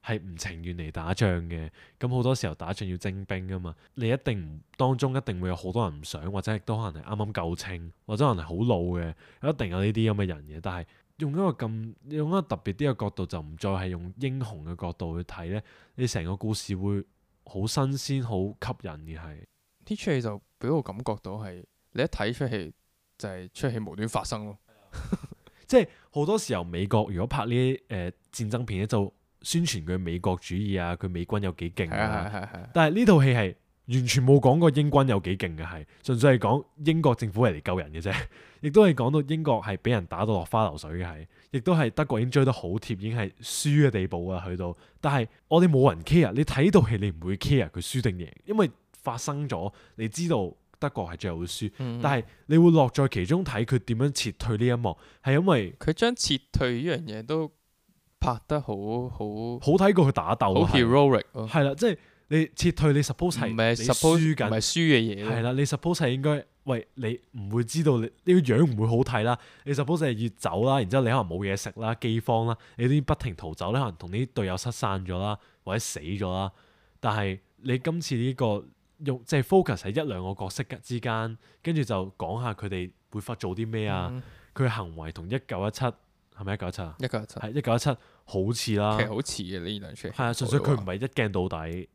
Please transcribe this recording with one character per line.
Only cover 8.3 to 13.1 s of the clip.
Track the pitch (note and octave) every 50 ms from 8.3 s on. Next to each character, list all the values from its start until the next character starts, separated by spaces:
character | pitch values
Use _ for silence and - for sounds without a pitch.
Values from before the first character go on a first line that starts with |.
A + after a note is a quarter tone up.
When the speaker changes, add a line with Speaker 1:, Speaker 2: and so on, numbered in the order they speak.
| A#2
Speaker 1:
能 | F2 D#2
係 |
好 | D#2 E2+ F2 A#2
老 | B2 A2+ F2
嘅， | F2 F2+ F2 F2 E2+ E2 D#2+ _ - - - _ - C#3+
一 | D#3+
定 | C3+ B2
有 | F#2 F2 F#2 G2
呢 | G#2+ G#2+
啲 | A2+ A2 A2 G#2
噉 |
嘅 | G2+ G2+
人 | F#2 E2+ D2 D2
嘅。 | D2 D2 D#2+ E2+
但 | G2 F2+ F2+
係 | E2 _ _ _ _ _ _
用 | - D#3+ C#3+ C#3+
一 |
個 | E3+ G3 F#3
咁， | C3 - - A2 A2+ A2 A2 A2+ A2 _ _ C3+
用 | D3 D3+ D3+ D#3
一 |
個 | F3 G3
特 | E3 _ - F2 -
別 | G2+ F#2+
啲 | G2 C#3+ C#3+ B2+
嘅 | -
角 | A2+
度， | G2+